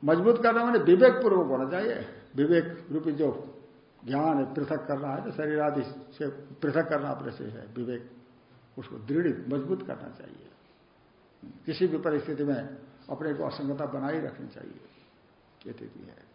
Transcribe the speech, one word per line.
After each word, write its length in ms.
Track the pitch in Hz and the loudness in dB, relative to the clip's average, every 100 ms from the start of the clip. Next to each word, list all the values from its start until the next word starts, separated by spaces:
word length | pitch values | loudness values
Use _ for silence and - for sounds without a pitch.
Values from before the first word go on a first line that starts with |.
मजबूत 380 | 143 170 196 233 | 4 4 6 6
करना 220 | 233 226 | 6 4
माने 140 | 233 233 | 4 4
विवेक 340 | 156 185 254 | 8 10 10
पूर्वक 340 | 247 233 190 151 | 8 4 4 4
होना 240 | 131 131 | 0 0
चाहिए। 360 | 175 214 110 117 - - 131 | -2 -2 -4 -8 -14 -10 0
विवेक 500 | 147 170 156 - - | 6 6 4 -6 -6
रूपी 200 | 151 160 | -4 -2
जो 420 | 143 147 120 - - - - _ _ 120 | 2 0 0 -8 -16 -20 -20 _ _ -4
ज्ञान 320 | 135 156 147 | 0 2 2
है, 160 | 127 | 0
पृथक 320 | 151 143 156 - | -2 -2 -4 -2
करना 220 | 139 143 | -4 -4
है, 160 | 139 | -6
तो 60 | 220 | -6
शरीर 300 | - 151 151 | -6 -2 0
आदि 220 | 151 143 120 - - - | 0 0 -4 -8 -16 -8
से 80 | 147 | -6
पृथक 580 | - - - 151 143 160 | -6 -16 -4 0 0 0
करना 200 | 147 139 | 0 -2
अपने 220 | 131 139 | -6 -8
से 140 | - | -10
है 220 | 135 113 107 117 | -12 -12 -14 -8
विवेक, 340 | 120 120 - - - - _ - _ - | -6 -6 -10 -20 -20 -20 _ -20 _ -16
उसको 180 | - 123 | -14 -14
दृढ़ 300 | 110 147 175 | -2 0 2
मजबूत 600 | 127 117 139 135 127 - | -2 -2 -4 -2 -4 -4
करना 220 | - - | -10 -12
चाहिए। 400 | - - - - - _ _ _ _ _ _ _ _ - - - | -16 -18 -18 -20 -20 _ _ _ _ _ _ _ _ -20 -16 -10
किसी 200 | 151 185 | 0 0
भी 120 | 156 | 0
परिस्थिति 460 | 170 151 - 143 | 0 -2 -2 -4
में 340 | 143 131 - - - - - | 0 -2 -4 -12 -18 -20 -12
अपने 240 | 139 156 | -8 -4
को 100 | 143 | -4
असंगता 420 | 147 139 139 139 147 | -4 -4 -6 -4 -4
बनाए 340 | 139 135 160 | -4 -4 -4
रखनी 280 | 139 - - | -4 -10 -16
चाहिए, 320 | - - - - - - _ _ _ _ _ - | -16 -18 -18 -20 -20 -20 _ _ _ _ _ -16
ये 60 | |
स्थिति 280 | 113 110 - | -14 -16 -16
है। 160 | 95 - - | -20 -20 -20